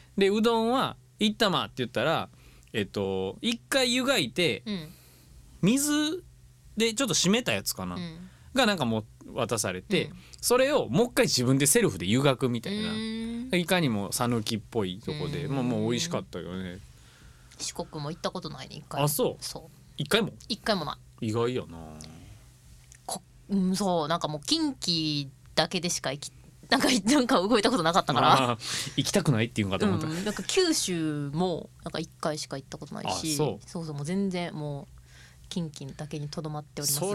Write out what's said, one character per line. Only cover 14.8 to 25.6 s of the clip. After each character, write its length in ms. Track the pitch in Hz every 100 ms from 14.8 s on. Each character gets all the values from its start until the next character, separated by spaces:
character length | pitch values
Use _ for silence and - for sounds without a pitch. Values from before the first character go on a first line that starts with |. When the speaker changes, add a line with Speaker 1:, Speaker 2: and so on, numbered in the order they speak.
Speaker 1:
い 160 | 95 92
と 80 | -
こ 160 | 151 147
で、 160 | 143
Speaker 2:
う 40 | 143
ー 40 |
ん。 20 |
Speaker 1:
ま 60 | 135
あ、 20 |
も 240 | 123 113 110
う 40 |
美 60 | 120
味 40 |
し 40 | 170
か 120 | 139
っ 20 |
た 160 | - 92
よ 180 | 85 92
ね。 220 | 92 87 - - - - - - - -
Speaker 2:
四 160 | -
国 280 | - 170 160
も 80 | 147
行 80 | 170
っ 20 |
た 100 | -
こ 100 | 185
と 80 | 160
な 140 | 139
い 60 | 131
ね、 80 | -
一 80 | -
回 120 | -
も。 40 | 147
Speaker 1:
あ、 20 |
そ 280 | 147 220 -
う。 40 |
Speaker 2:
そ 260 | - - -
う。 40 | - - -
Speaker 1:
一 120 | 147
回 140 | 220
も？ 80 | 202 - -
Speaker 2:
一 140 | 220
回 140 | - 196
も 80 |
な 140 | 143 - - -
い。 80 | 117
Speaker 1:
意 40 |
外 160 | 113 120
や 80 | 127
な。 60 | 80 82 80 78 78 80 - - - - - - - - -
Speaker 2:
こ-、 160 | - - - -
う 60 | 196
ん、 200 | 185 185
そ 300 | 202 175 147
う、 20 |
な 80 | 170
ん 40 |
か 80 | 151
も 100 | 151
う 20 | -
近 260 | 320 302
畿 560 | 254 - 165 156 147 139 - -
だ 140 | -